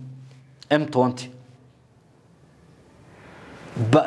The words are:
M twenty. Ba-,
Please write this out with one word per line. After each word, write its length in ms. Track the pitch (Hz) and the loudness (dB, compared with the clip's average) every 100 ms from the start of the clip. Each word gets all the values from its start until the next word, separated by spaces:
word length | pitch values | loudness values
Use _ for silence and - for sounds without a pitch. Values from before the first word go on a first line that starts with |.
| - - - - - _ - | -14 -18 -20 -20 -20 _ -2
M 160 | 151 151 | -2 0
twenty. 440 | 127 127 123 - - - - - _ _ _ _ _ _ _ - _ - - - - - - - - - - - 120 113 | 0 0 0 -12 -18 -20 -20 -20 _ _ _ _ _ _ _ -20 _ -20 -20 -20 -20 -20 -20 -20 -20 -20 -20 -12 -4 4
Ba-, 120 | 151 | 4